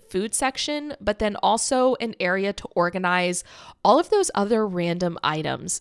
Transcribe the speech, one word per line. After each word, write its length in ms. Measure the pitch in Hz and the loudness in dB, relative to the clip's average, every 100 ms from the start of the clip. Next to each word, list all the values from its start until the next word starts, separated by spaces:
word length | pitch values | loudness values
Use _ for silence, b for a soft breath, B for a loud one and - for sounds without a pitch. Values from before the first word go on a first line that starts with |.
| - | -6
food 260 | 185 220 | -6 -4
section, 600 | - 269 262 - 294 294 - | -2 -4 -4 -6 -6 -8 -6
but 200 | 202 208 | -4 -2
then 160 | 214 202 | -2 0
also 580 | - 226 - 254 254 254 | 0 0 0 2 2 2
an 160 | 233 208 | -4 -2
area 340 | 185 190 196 | -2 0 -2
to 160 | 202 - | -4 -4
organize 720 | - 175 185 180 180 180 180 - B B B | 0 0 0 0 2 0 -2 -8 B B B
all 160 | 185 254 | 4 6
of 100 | - | 6
those 220 | 415 381 | 2 2
other 320 | - 202 226 214 | 0 0 2 0
random 500 | 180 170 175 180 170 | -2 -2 0 -2 -2
items. 560 | - 156 151 131 165 - | -2 -2 -2 -4 -6 -4